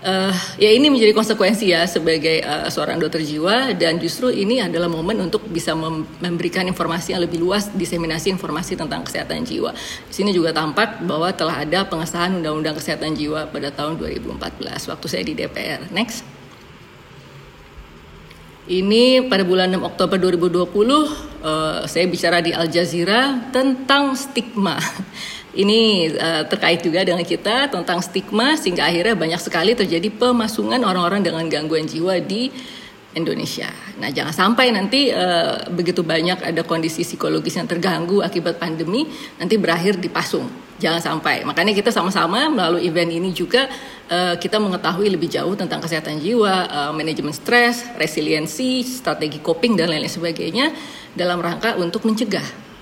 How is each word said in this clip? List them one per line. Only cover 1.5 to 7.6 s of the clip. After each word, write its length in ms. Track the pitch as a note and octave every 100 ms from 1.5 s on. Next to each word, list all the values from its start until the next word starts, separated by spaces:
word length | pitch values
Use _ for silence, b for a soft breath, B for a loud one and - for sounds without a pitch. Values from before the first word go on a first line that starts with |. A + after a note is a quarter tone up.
| G#3+ G#3
ya 160 | E3 F3+
sebagai, 560 | E3 D#3+ D#3+ D#3+ D#3+
eh, 240 | - D3+ -
seorang 320 | - D3+ E3
dokter 240 | D#3 E3
jiwa, 480 | D3+ D3+ E3+ A#3 C4+ F3+
dan 240 | E3 E3
justru 320 | E3+ - B3+
ini 240 | - G3 B3+
adalah 320 | F#3 E3 F3
momen 400 | D#3+ E3+ A3 F3+
untuk 160 | - -
bisa 320 | E3 E3 D#3+
mem-, 240 | D#3+ D#3+ D3+ -
memberikan 480 | F3+ E3+ F3 F#3+ F#3
informasi 480 | F3+ E3 - -
yang 80 | F#3
lebih 160 | F3 E3+
luas, 320 | F3 G#3